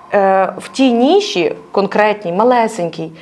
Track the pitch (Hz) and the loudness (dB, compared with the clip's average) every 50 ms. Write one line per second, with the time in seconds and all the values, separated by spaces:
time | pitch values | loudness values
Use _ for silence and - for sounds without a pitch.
0 | - - - 202 190 190 190 190 190 - 190 - - - - - 269 254 233 233 | -8 -2 0 2 2 4 2 2 0 0 -4 -10 -14 -8 -2 0 2 2 4 2
1 | 247 294 359 415 403 - - 185 160 - - - - - - 202 196 196 - 208 | 2 4 2 2 0 0 -2 -2 -2 -2 -4 -6 -12 -4 -2 -2 -2 0 0 0
2 | 208 214 208 208 - 170 170 196 226 254 247 240 226 220 - - 170 165 - 165 | 2 2 0 -4 -6 -4 -2 0 2 2 2 2 0 -2 -4 -6 -8 -6 -6 -10
3 | 160 160 160 - | -12 -12 -14 -18